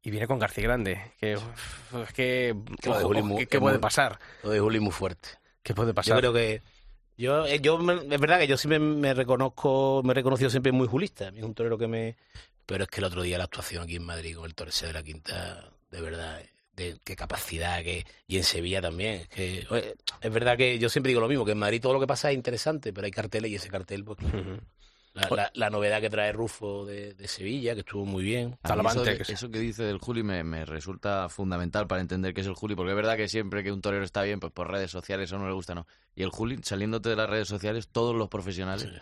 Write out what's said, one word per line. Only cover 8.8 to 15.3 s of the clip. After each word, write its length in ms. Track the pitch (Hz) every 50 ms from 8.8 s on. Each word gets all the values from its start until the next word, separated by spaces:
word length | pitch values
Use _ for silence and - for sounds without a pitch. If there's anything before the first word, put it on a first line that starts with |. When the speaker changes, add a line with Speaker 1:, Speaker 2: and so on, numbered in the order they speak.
Speaker 2:
me 340 | 151 151 151 147 143 135 135
reconozco, 880 | 123 131 120 131 123 135 131 - - - 147 135 135 135 135 135 135 127
me 60 | 127
he 40 | 127
reconocido 360 | 131 127 131 135 123 131 131
siempre 220 | 113 135 127 131 127
muy 160 | 127 131 117
julista. 400 | 117 139 190 196 _ - - 95
A 20 |
mí 80 | 95 107
es 60 | 110
un 100 | 110 107
torero 240 | - 117 117 113 107
que 80 | 117
me, 300 | 113 113 113 113 113 113 _ _ _ _ - - _ _ _ _
pero 160 | - 98 95 98
es 60 | -
que 80 | - -
el 40 | 98
otro 180 | 92 87 90 90
día 160 | 90 90 87
la 60 | 90
actuación 400 | 87 - - - - - 87 85
aquí 100 | 82 85
en 80 | 85 87
Madrid 300 | 87 85 85 82 82 82
con 100 | 85 85
el 100 | 82 80
Torreseo 320 | - 82 80 - - - 85
de 60 | 80
la 80 | 80 78
Quinta, 680 | 78 80 80 80 -